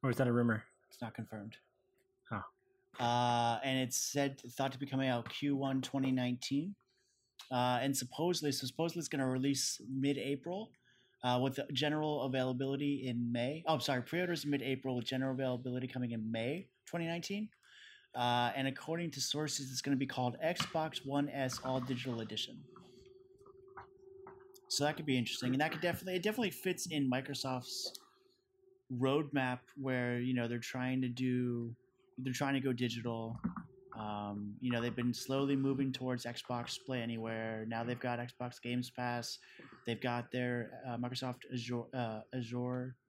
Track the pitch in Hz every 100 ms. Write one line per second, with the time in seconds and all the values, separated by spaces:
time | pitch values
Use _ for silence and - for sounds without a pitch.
0 | 135 117 123 120 120 110 - _ _ -
1 | 113 - 107 110 104 - _ _ _ _
2 | _ _ - 107 - _ _ _ _ -
3 | 120 120 123 120 117 113 135 131 127 -
4 | - 143 139 135 123 - 135 127 139 135
5 | 135 120 117 - 143 139 135 135 127 139
6 | 131 131 123 123 - 139 175 202 _ _
7 | _ _ _ _ - 127 123 123 135 135
8 | 127 - 165 175 147 131 127 - 165 170
9 | 151 143 131 127 139 135 - - 104 135
10 | 139 143 113 143 165 185 220 - _ _
11 | _ _ 127 123 131 131 - 131 147 151
12 | 156 151 131 131 127 127 135 139 143 143
13 | 131 120 120 120 123 156 160 156 - 127
14 | 120 165 180 170 147 143 123 131 131 127
15 | 113 131 135 131 131 123 127 123 127 127
16 | 123 113 110 113 113 165 196 _ - 170
17 | 165 170 170 202 214 _ - - - -
18 | _ 123 123 120 120 135 135 131 - 165
19 | 170 143 - 143 151 - 135 127 - 139
20 | 135 - 127 123 156 175 - 165 156 -
21 | 135 139 143 139 131 127 131 131 127 123
22 | 127 117 110 110 - - - - - -
23 | - - - - - - - - - -
24 | - - - - - - - - 147 156
25 | 156 127 117 - 123 131 156 156 175 -
26 | 185 185 196 214 214 - 190 175 - 151
27 | 135 127 131 139 135 127 123 - - -
28 | - _ _ _ _ _ - _ _ 127
29 | 131 143 147 143 127 123 - - 135 127
30 | 123 120 127 127 117 120 117 131 127 131
31 | 127 123 131 123 123 120 117 117 _ _
32 | _ - 127 131 143 139 135 120 123 117
33 | 117 113 113 117 - - - - - 113
34 | 107 104 104 101 104 104 127 120 120 120
35 | 123 117 - 135 139 139 135 131 135 127
36 | 127 123 120 120 - 123 120 - - 127
37 | 117 117 113 113 113 110 110 113 117 123
38 | 127 120 123 - 123 - 120 123 123 -
39 | 123 120 113 - - - - - - 113
40 | 127 120 120 127 123 120 113 123 131 117
41 | 123 127 127 120 - 127 117 120 113 131
42 | 117 107 110 131 113 123 123 127 127 131